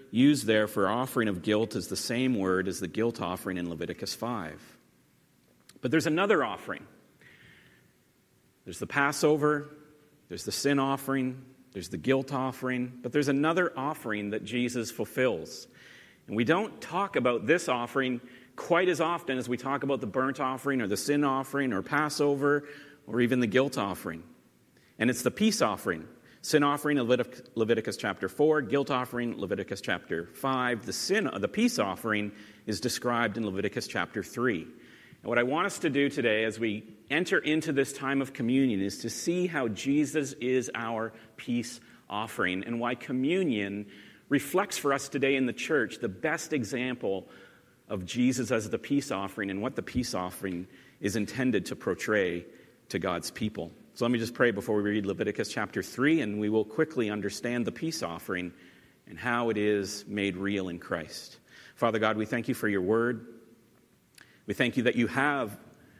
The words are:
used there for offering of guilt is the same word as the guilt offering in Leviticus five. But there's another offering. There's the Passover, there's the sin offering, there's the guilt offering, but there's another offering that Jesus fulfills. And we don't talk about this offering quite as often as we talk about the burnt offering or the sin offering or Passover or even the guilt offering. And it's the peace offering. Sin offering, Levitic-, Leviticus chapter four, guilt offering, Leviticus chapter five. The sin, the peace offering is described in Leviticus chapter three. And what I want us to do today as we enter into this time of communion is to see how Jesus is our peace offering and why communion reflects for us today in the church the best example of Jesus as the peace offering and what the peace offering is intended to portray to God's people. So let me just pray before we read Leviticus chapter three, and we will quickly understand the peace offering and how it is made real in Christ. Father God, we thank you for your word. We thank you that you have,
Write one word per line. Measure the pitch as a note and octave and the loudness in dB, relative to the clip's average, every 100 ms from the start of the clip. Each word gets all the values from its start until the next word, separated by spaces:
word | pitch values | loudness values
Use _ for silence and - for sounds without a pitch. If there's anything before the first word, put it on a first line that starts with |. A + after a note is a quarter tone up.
| - | -2
used | A2 C#3+ C#3 A2 | 6 6 6 4
there | G#2+ G#2+ | 4 4
for | G#2+ F#2+ | 2 2
offering | A#2 B2+ C3 A2 | 2 0 0 0
of | F2+ | 0
guilt | G#2 G#2+ A2+ - | 2 2 2 -2
is | - | -4
the | F#2+ | -4
same | - A#2+ B2+ | -2 0 0
word | A2+ F#2+ F#2 F#2 | 2 2 2 0
as | F2 | -4
the | F2+ | -4
guilt | G2+ A#2 A#2 | -2 -2 -2
offering | F2+ F#2 F#2 F2+ | -4 -4 -4 -4
in | F2 | -4
Leviticus | E2 E2+ - G2+ | -4 -6 -6 -8
five. | - A2+ A2+ D#2+ - - - _ _ _ _ _ _ _ _ - - | -6 -6 -4 -8 -12 -18 -20 _ _ _ _ _ _ _ _ -20 -8
But | B2 | 0
there's | D3+ E3 | 2 4
another | D#3 G3+ F3+ | 4 4 4
offering. | A#2 F2 - F#2 - - _ _ - - - - - - _ _ _ _ _ _ _ _ | 2 -2 -8 -10 -12 -20 _ _ -20 -20 -20 -20 -20 -20 _ _ _ _ _ _ _ _
There's | - F2 | -16 -8
the | - | -2
Passover, | C#3+ C#3+ C#3+ D3+ D3+ D3+ D3 D3 - - - _ _ - | 2 2 4 4 6 4 2 -2 -14 -20 -20 _ _ -14
there's | F2+ | -10
the | - | -6
sin | - C#3 C#3 | 0 2 2
offering, | C3+ C3+ C3+ C3+ B2+ C3 - - - | 2 0 -2 -2 -2 -4 -12 -20 -16
there's | G2 E2+ | -12 -8
the | - | -2
guilt | B2+ C3+ - | 2 2 2
offering, | C3+ C3 - B2+ B2 B2 B2 | 0 -2 -2 -2 -2 -4 -6
but | B2 | -2
there's | C#3+ C#3 | 2 4
another | C#3 D#3 E3+ F3 C3 | 4 4 2 0 -2
offering | C3+ D#3 A#2+ G#2 G2+ | -4 -4 -4 -4 -2
that | G#2+ - | -4 -4
Jesus | A#2+ A#2+ A#2+ A2 | -2 0 -2 -4
fulfills. | - A2 - B2+ E2+ D#2+ - - - - - - - - | -6 -4 0 0 0 -6 -14 -18 -20 -20 -20 -20 -20 -4
And | |
we | G#2 | 2
don't | A#2+ F3 G#3+ - | 4 4 0 -6
talk | - E3+ G3 | -6 -2 0
about | C#3+ B2 A#2 A2 | 2 2 2 2
this | E3+ - | 2 2
offering | B2 A#2+ C#3 B2+ B2 - - - - | -2 0 0 0 -2 -8 -20 -18 -12
quite | - E3+ F3+ | 2 4 4
as | D#3 | 2
often | D#3+ E3+ - C3 | 2 0 -2 -2
as | A#2+ | -2
we | B2 | -2
talk | C3+ C#3 | -2 -2
about | C#3 C3 | 0 -2
the | A#2 | -2
burnt | B2+ C3 C3+ | 0 0 0
offering | C3 C3 C#3+ C3 | -2 -2 -2 0
or | G2+ | 0
the | G2+ | 0
sin | - D3 | 2 2
offering | C#3 C3+ C3 C#3 C3 | 4 2 0 0 0
or | G2 | 0
Passover | - D3 D3+ D3 C#3+ C#3 C#3+ C#3+ C#3+ - - - - | 0 0 0 2 2 4 4 2 0 -12 -20 -18 -2
or | A#2 | 2
even | A#2+ B2+ | 4 4
the | A#2 | 4
guilt | B2+ C#3 A#2+ | 4 4 2
offering. | G2 F2+ - E2 - - _ _ _ _ _ - | 0 0 -4 -8 -12 -20 _ _ _ _ _ 0
And | A2+ | 2
it's | A#2+ | 2
the | - | 0
peace | - G#3+ G3+ | 2 2 4
offering. | A#2 F#2 G#2 D#2+ D#2 - - - | 2 2 -2 -4 -6 -18 -20 -14
Sin | - D3+ | 2 4
offering, | D3 C#3+ D3+ D3 | 4 2 2 2
Levitic-, | A#2 B2 A#2 - - | 4 2 2 -8 -8
Leviticus | A2+ A2+ A2+ A2 - | 0 2 2 0 -2
chapter | A2 F2+ F#3+ | -2 -2 -2
four, | - D3+ D3+ | 2 4 4
guilt | A2+ C#3 C#3 | 2 0 2
offering, | C3 B2 A#2+ A#2+ - | -2 -2 -4 -4 -4
Leviticus | F#2+ G2+ F#2 G2 | -4 -4 -4 -6
chapter | - F2+ - E2 E2+ | -4 -4 -2 -4 -4
five. | - C3+ C3 B2 A#2 | -4 -2 0 0 -2
The | G2 | -4
sin, | - - G#3 D#3+ G2 | -6 0 0 0 -2
the | G2+ | -2
peace | - A#3+ - | 2 2 2
offering | G2+ F2+ A2+ G#2 G#2 - - - - | -2 -2 0 0 -2 -8 -18 -10 -6
is | G2+ | -2
described | B2 - B2 A#2 A2+ G#2 | -2 -2 0 0 0 0
in | G#2 | -2
Leviticus | F#2+ G2+ B2 - | -2 -2 -4 -4
chapter | G2+ F2 G#2+ | -4 -2 -4
three. | F2+ - B2+ F2+ | -6 -2 0 0
And | D#2 - - - - - G#2 | -4 -16 -20 -20 -20 -12 -2
what | A#2 | 2
I | |
want | B2 D#3 G3 | 2 2 -2
us | - | 0
to | E3 | 0
do | C#3 C#3 | 2 2
today | C#3+ A#2 G#2+ | 2 2 2
as | A2 G2+ | 0 0
we | A2+ G#2 - - - | -2 -2 -8 -18 -4
enter | D3 F3+ F3+ | -2 2 2
into | - D#3 D#3 | 2 0 2
this | C3+ C3+ | 0 0
time | - C3+ C#3 | -2 -2 0
of | C3+ | -2
communion | - A#2 C3 C3 G2 | -2 2 4 4 2
is | G2 - | -2 -4
to | A#2 | -8
see | - - F3 F3+ | -4 -2 0 0
how | D#3+ A#2+ | -2 -2
Jesus | G2 C3+ D3 C#3+ D#3 C3 - | -2 0 2 2 0 -4 -4
is | B2 C3 A#2 | 0 0 0
our | A#2 A2+ A2+ A2 - - - | -4 -4 -4 -4 -8 -18 -12
peace | - A#2+ A#2 - - - - | -4 -2 -2 -10 -18 -20 -8
offering | G#2 A2+ - F2+ F#2 | -6 -4 0 0 0
and | A2+ A#2 | -4 -2
why | A#2+ A#2 | -2 -2
communion | - B2+ C3+ F#3 F3 G#2+ G2 G2+ G#2 - - - - | -4 -2 0 2 2 0 -2 -4 -8 -16 -20 -20 0
reflects | - - F#3 G3+ - | 0 2 0 0 0
for | C#3+ | 0
us | C3+ - | 0 0
today | C#3+ C3+ C#3 | 0 2 4
in | B2 | 2
the | |
church | G#2 - D3+ A2+ - | -2 0 2 2 -2
the | G#2+ | -6
best | F#2 D#3 D#3+ - | -2 -2 -2 -2
example | D3+ G#2 B2+ B2+ B2 G#2 F#2+ - - - - _ _ - | -2 -2 -2 -2 -2 -2 -2 -6 -16 -20 -20 _ _ -8
of | G#2 | -6
Jesus | F2+ A#2 B2 B2+ B2 | -4 2 2 2 0
as | A#2 G#2 | 0 0
the | A2 | -4
peace | - C#3+ - | 0 -2 0
offering | F#2+ G2 A2+ G2 | -4 -4 -4 -4
and | G2 | -2
what | A#2+ - | -4 -4
the | |
peace | F#2 C3 A#2 | -4 -4 -2
offering | F#2+ F2+ - G2 F2 F2+ - - - | -2 -4 -6 -6 -6 -8 -16 -20 -6
is | G2+ | -2
intended | G#2+ G2+ B2 B2+ G#2 F2+ | -2 -2 0 2 2 -2
to | - | -4
portray | - F2 - G#2+ F2+ F2 - - - _ - | -4 -2 0 2 2 -2 -8 -16 -20 _ -6
to | F2+ | -4
God's | F#2 E2+ - | 0 -2 -4
people. | - G#2+ - E2+ - - | -4 -4 -4 -8 -12 -18
So | - A#2+ | -2 0
let | |
me | A#2+ | 2
just | A2+ | 0
pray | - A#2+ | 2 2
before | G2+ G#2+ G#2+ | 2 0 0
we | G2+ | 0
read | G#2+ | 0
Leviticus | G2 F2+ G#2 G2+ G#2 | -2 -2 -2 -2 -4
chapter | A#2 G#2 G2+ | -6 -6 -6
three, | - - C#3+ D#3+ | -6 0 2 2
and | G#2+ G#2 | 0 -2
we | G#2 | 2
will | A2 | 2
quickly | G#2+ - D#3 C3 G#2+ | 2 0 -2 0 -2
understand | G#2 G2 - A#2+ A#2+ G2+ | -2 -4 -4 -4 -2 -2
the | |
peace | - D#3+ - | -4 -6 -4
offering | E2+ E2+ - F2+ F2+ - - - - _ - | -6 -6 -4 -4 -4 -10 -20 -20 -20 _ -18
and | E2 | -8
how | B2 A#2+ A#2 | -2 0 0
it | G#2 | 2
is | G#2 G#2 G2 - - | 2 2 0 -6 -6
made | G2+ G2 F2+ | -2 -2 0
real | G2 G2+ F#2 | -2 -2 -4
in | E2+ | -6
Christ. | - E2+ D#2 - - - _ - - | -6 -6 -6 -14 -16 -20 _ -20 -20
Father | - A#2 G#2+ | -2 0 4
God, | A2 G#2+ | 2 2
we | |
thank | G#2+ A#2+ A2+ | 0 -2 -2
you | |
for | - A2 | -2 0
your | G2 | 2
word. | F2+ A2+ A#2+ A2+ - - - - _ _ _ _ _ - - _ - | 4 4 2 -2 -8 -20 -20 -20 _ _ _ _ _ -20 -20 _ -6
We | |
thank | - B2 C3 | 0 2 4
you | |
that | A#2 A#2+ | 4 4
you | A2 | 2
have, | - C#3+ C#3+ A2 G2+ - - - | 2 0 0 -4 -8 -18 -20 -20